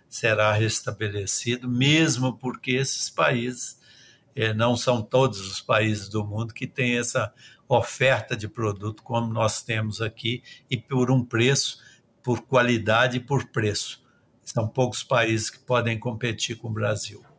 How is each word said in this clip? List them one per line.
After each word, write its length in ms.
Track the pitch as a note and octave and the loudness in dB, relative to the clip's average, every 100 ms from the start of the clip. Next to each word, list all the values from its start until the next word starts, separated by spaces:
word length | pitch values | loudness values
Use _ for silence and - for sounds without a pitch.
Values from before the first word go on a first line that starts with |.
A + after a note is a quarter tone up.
| _ | _
será 440 | - A#2 G#2+ G#2+ | -2 0 4 4
restabelecido, 1160 | G#2+ A2 - - G#2 G#2+ G2+ G2 - A#2+ B2 B2 | 4 2 0 -4 -6 -6 -4 -4 -2 -2 -4 -2
mesmo 680 | A#2+ C3+ D#3 D#3+ A#2+ B2+ A2+ | 0 4 4 4 2 -2 -2
porque 360 | B2 - - | -8 -8 -4
esses 360 | B2+ C3+ - - | -2 -2 -4 -4
países, 720 | - D#3 B2+ A#2 B2 - - _ - - _ _ | 0 0 0 -2 -6 -8 -10 _ -20 -20 _ _
é, 180 | - A2 | -2 -2
não 240 | G#2+ A#2 A#2 | 2 2 2
são 240 | - A#2+ | 2 0
todos 400 | G#2 B2+ C3 G2 | 2 2 2 0
os 200 | F#2+ F#2+ | -8 -8
países 480 | - A2 A2 G#2 G2+ | 0 2 2 0 -4
do 160 | G#2+ | -6
mundo 280 | G#2 G#2 A2+ | -4 -4 -6
que 140 | - C3 | -8 -10
têm 320 | - B2 A#2+ | -4 -2 -2
essa 340 | A#2+ C3 G#2+ _ - - - | -2 -2 -4 _ -20 -16 0
oferta 680 | B2 - - C3 B2 - A2+ | 0 2 2 2 2 0 -6
de 120 | G#2+ | -6
produto 540 | - A2 G2 G#2 A2 | -4 -4 -2 -6 -8
como 300 | - A#2 A#2 | -4 -4 -2
nós 300 | A2+ A2 - | 0 0 0
temos 400 | - A2+ G#2+ G#2 | -2 -2 -2 -4
aqui 400 | A2 - A2+ B2 - - - | -6 -4 -4 -4 -8 -20 -6
e 80 | B2 | -6
por 340 | - C3 B2 | -2 0 2
um 140 | C3 | 2
preço, 560 | A#2+ A2+ B2 C3+ - - - - _ _ | 2 2 4 4 0 -6 -16 -20 _ _
por 200 | - A#2 | -4 -4
qualidade 760 | - B2+ A#2+ A#2 G2+ A2 B2+ B2 | 2 4 4 2 4 4 4 0
e 20 | |
por 260 | B2 C#3 - | 0 -2 -2
preço. 580 | - G#2+ G2 - - _ _ _ _ | -2 0 0 -4 -8 _ _ _ _
São 240 | - - A2 | -6 -4 -2
poucos 380 | - B2+ B2 | 0 0 0
países 440 | - B2+ A2+ A2 G#2+ | 0 2 2 2 -2
que 120 | - | -6
podem 380 | - B2 A#2 A2+ | -2 0 0 -2
competir 580 | B2 G#2+ A#2+ A2 - A2+ | -4 -4 -4 -4 -6 -6
com 120 | A#2 | -8
o 40 | |
Brasil. 520 | A2 G#2+ G#2 - G#2+ - | -4 -2 -2 -6 -12 -20